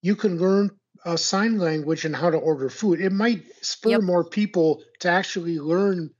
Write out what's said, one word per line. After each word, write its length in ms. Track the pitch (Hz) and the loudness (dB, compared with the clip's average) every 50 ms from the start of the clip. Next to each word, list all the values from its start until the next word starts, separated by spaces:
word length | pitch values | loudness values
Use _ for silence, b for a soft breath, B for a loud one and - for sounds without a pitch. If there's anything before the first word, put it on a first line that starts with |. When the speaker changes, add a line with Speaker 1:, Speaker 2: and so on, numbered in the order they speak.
Speaker 1:
you 160 | - 175 208 | 0 0 -2
can 220 | 208 - 214 175 165 | 0 0 -2 0 2
learn, 320 | 180 185 196 202 202 202 - _ _ _ _ _ _ | 2 2 4 2 2 0 -4 _ _ _ _ _ _
uh, 120 | 175 170 | -4 -2
sign 420 | 160 - - - 196 208 226 226 214 | -2 -2 0 0 0 2 2 0 0
language 460 | 180 160 156 156 147 147 160 156 - | 0 0 0 -2 -2 -2 -4 -2 -2
and 100 | 160 147 | -6 -4
how 140 | 127 156 175 | 0 0 0
to 80 | 160 | 0
order 320 | 160 - 160 156 139 135 131 | 2 0 0 0 0 -2 -6
food. 320 | - - 214 208 175 156 | -6 -2 0 0 2 2
It 120 | 190 190 190 | 2 0 0
might 300 | 196 214 240 233 175 - - - _ - | 0 0 0 0 -2 -6 -16 -20 _ -10
spur 280 | - - - - 220 | -10 -10 -2 0 2
Speaker 2:
Yep. 120 | 233 233 208 | 2 2 2
Speaker 1:
more 220 | 180 180 175 165 | 2 2 0 0
people 580 | 165 - 208 208 208 - 185 165 160 151 - - _ _ _ | 0 -2 -2 -2 0 2 2 2 2 2 0 -4 _ _ _
to 80 | - 180 | -2 0
actually 500 | 175 185 190 - - 196 170 170 170 156 | 0 0 0 -2 -6 -6 -4 -4 -4 -4
learn 520 | 143 151 165 185 202 202 190 180 160 147 _ _ | -2 0 0 2 2 0 0 -2 -4 -8 _ _